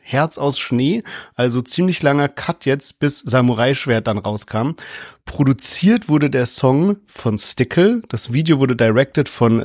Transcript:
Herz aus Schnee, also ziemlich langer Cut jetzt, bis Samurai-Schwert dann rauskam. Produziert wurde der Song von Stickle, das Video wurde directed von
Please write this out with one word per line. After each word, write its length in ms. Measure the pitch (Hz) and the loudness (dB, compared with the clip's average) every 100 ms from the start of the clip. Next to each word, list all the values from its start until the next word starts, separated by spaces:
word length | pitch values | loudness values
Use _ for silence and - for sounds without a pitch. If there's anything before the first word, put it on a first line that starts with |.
Herz 340 | - 127 160 - | -4 -2 -2 -2
aus 220 | 143 139 | -4 -2
Schnee, 440 | - 123 139 220 - - - - | -2 0 0 0 -4 -16 -14 -2
also 260 | 123 123 | 0 0
ziemlich 400 | 120 - 185 175 | -4 0 0 2
langer 260 | 147 143 143 | 2 2 0
Cut 380 | - - - 135 | -4 -8 -4 -2
jetzt, 340 | 143 - - | -2 -4 -4
bis 200 | 147 - | -4 -4
Samurai-Schwert 880 | - 127 123 110 127 131 135 113 110 | -2 2 2 2 0 0 0 0 0
dann 100 | 101 | -4
rauskam. 540 | 101 104 - 110 131 160 - - - - | -4 -8 -6 -4 -4 -6 -14 -18 -20 -18
Produziert 840 | - - 139 131 - - 190 233 - | -14 0 0 2 -2 0 2 2 2
wurde 220 | 151 143 | 2 2
der 160 | 131 120 | 0 -2
Song 500 | - 131 139 190 202 _ | 0 2 4 2 0 _
von 320 | - 113 107 | -6 -4 -2
Stickle, 640 | - - 123 - 196 240 - | -4 -2 0 4 4 2 -4
das 240 | 113 - | -8 -4
Video 260 | 131 160 139 | -2 2 2
wurde 160 | 135 | 2
directed 540 | 117 113 113 139 - 139 | 2 2 2 2 0 -2
von 340 | - 117 113 | 0 2 2